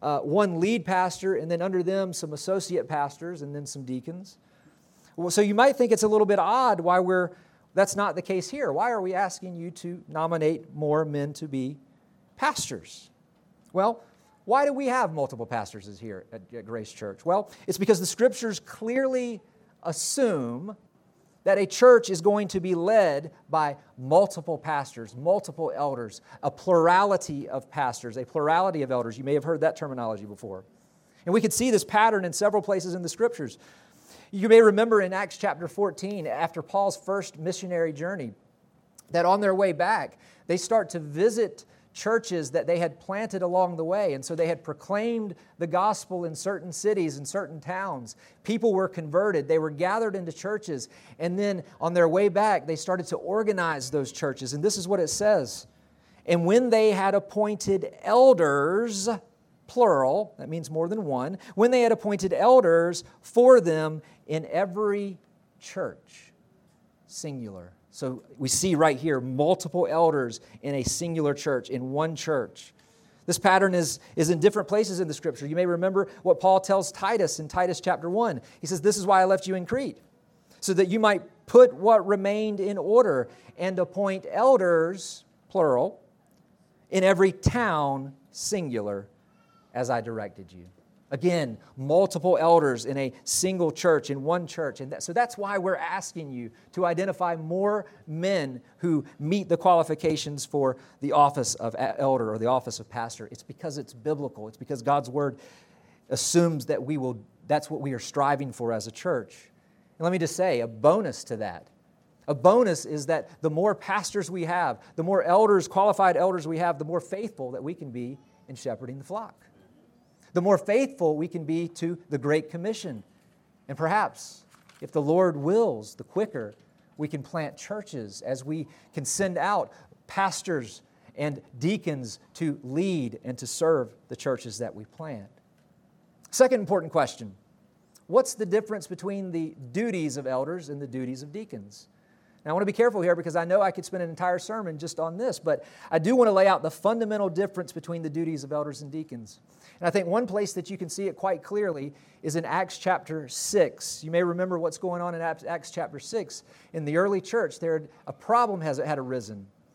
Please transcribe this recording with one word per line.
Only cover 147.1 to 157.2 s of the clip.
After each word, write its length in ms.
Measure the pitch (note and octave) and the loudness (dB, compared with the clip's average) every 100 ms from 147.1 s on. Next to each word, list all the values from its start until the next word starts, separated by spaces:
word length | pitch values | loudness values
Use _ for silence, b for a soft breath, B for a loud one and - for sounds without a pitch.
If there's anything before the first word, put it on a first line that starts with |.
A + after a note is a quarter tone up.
| G#3+ G3 | -2 -2
difference 440 | E3 G3 F#3+ F3 | -2 -4 -4 -10
between 300 | D#3+ D#3+ E3+ | -12 -10 -8
the 80 | D#3+ | -6
duties 340 | D3+ E3 D#3 | -4 -4 -6
of 80 | C3+ | -6
elders 300 | D3 D3 B2+ | -6 -6 -8
and 100 | C#3+ | -12
deacons. 480 | D#3 D#3 A#2+ G#2+ - _ b b b | -12 -10 -14 -16 -20 _ b b b
And 80 | F3 | -2
I 20 | |
think 160 | F#3+ F3 | 0 0
one 220 | G#3 A#3+ | 0 0
place 240 | G3+ G3+ | -2 -2
that 180 | - E3 | -6 -10
you 80 | F#3+ | -10
can 100 | F3 | -10
see 200 | - G3 | -6 -6
it 80 | - | -4
quite 260 | F#3+ F3 | -4 -4
clearly 500 | - G#3 G#3 D3+ C#3 - b b | -4 -4 -2 -4 -8 -14 b b
is 140 | D#3+ D#3 | -6 -4
in 80 | |
Acts 340 | D#3+ E3 F#3+ - | -2 -2 -4 -4
chapter 480 | F#3 F3+ - D#3+ C#3 | -2 -2 -2 -10 -10
six. 760 | - - G#3 D3+ - - - | -10 -2 2 2 0 -12 -12
You 80 | D#3 | -4
may 100 | E3+ | 0
remember 380 | F3+ E3+ F#3 F3+ | 0 0 -2 -2
what's 180 | E3 D#3 | -4 -4
going 240 | F#3 F3 | -6 -4
on 140 | F3 E3 | -6 -4
in 60 | |
Acts, 200 | E3 E3 | -4 -6
Acts 300 | - E3+ - | -8 -8 -8
chapter 260 | - D#3 C#3+ | -8 -8 -10
six. 460 | - A3+ E3+ - - b b | -8 -6 -6 -12 -20 b b
In 120 | E3 | -8
the 140 | D3 D#3+ | -2 0
early 220 | G3 G3 | 2 0